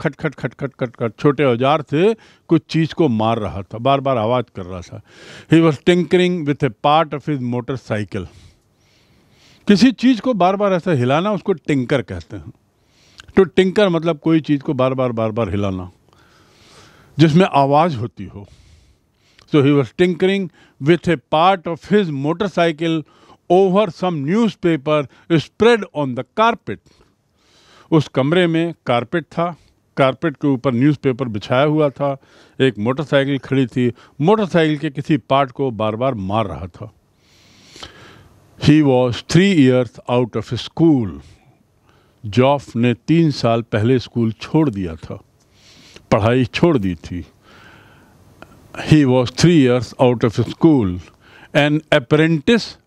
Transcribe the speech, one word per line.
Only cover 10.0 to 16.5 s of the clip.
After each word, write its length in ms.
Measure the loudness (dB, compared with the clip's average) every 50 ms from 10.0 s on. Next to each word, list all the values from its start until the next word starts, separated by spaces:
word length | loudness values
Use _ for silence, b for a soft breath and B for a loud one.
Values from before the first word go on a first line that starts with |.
| 2 2 2 2
को 140 | 0 -2 -2
बार-बार 380 | 0 0 0 0 0 0 -2 -2
ऐसा 200 | -2 -2 -2 0
हिलाना, 400 | 0 0 0 0 0 0 -2 -4
उसको 200 | -4 -4 -4 -6
टिंकर 500 | -4 _ -4 -2 -2 -2 -2 -2 -4 -4
कहते 340 | -4 -10 -12 -12 -14 -16
हैं। 160 | -18 -16 -18 -20 _ _ _ _ _ _ b b b b b b b b b b 0
तो 40 | 0
टिंकर 440 | 2 2 0 0 0 0 0 0 0
मतलब 300 | 0 -2 -2 -4 -4 -4
कोई 220 | -2 0 0 0
चीज़ 220 | 0 -2 -4 -4 -4
को 120 | -4 -4
बार-बार, 380 | -2 -2 -2 -2 -2 -4 -4 -2
बार-बार 380 | -4 -4 -4 -2 -4 -4 -4
हिलाना, 400 | -4 -4 -4 -4 -6 -6 -10 -12 -18 _ _ _ _ b b b b b b b